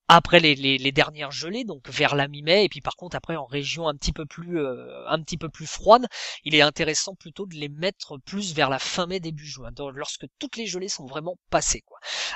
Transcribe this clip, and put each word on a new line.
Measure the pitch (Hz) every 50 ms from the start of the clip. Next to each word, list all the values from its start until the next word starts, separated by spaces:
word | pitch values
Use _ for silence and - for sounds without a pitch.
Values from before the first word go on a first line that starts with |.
| _
après | - 165 170 - - - 170
les, | 165 151 143
les, | 135 139 135 135
les | 127 131 139 135
dernières | 151 139 147 151 151 147 139
gelées, | 143 131 151 170 208 247 262
donc | 202 160 131 - 139
vers | 127 123 - - 143
la | 143 139 143
mi-mai. | 147 143 147 156 175 208 202
Et | 160
puis | - 143
par | - 127 -
contre | - 175 180 -
après | 135 - - 165
en | 156 135
région | 117 135 143 139 139 131 160 165 156
un | 147
petit | 143 - - 147
peu | - 156
plus, | - - 165 170 175 175 160
euh, | 143 131 123 120 123 123 127 127 123 120
un | 143 160
petit | 151 - 175
peu | 143 165 156
plus | - - 160
froide, | - - - 180 185 220 254 247 - - - - - - - -
il | 147 156
est | 151
intéressant | 147 151 - - 165 156 151 - - 202 190
plutôt | - - 170 - - 202
de | 190 165
les | 151 147
mettre | 147 147 151 170 196 - _ - - 151 135 -
plus | - 196 202 208 185 151
vers | 156 143 131
la | 135 131
fin | - - - 185 180
mai, | 170 185 190
début | 165 165 160 143 156
juin, | 147 131 131 120 117 120
donc, | 131 143 139 131
lorsque | 139 151 - - - - 135 - _
toutes | - 262 -
les | 226 226
gelées | 202 180 180 185
sont | 202 - - 147
vraiment | 127 135 151 156 175 180 - _ _
passées, | - 156 - - - -
quoi. | - _ - - - - - - - - -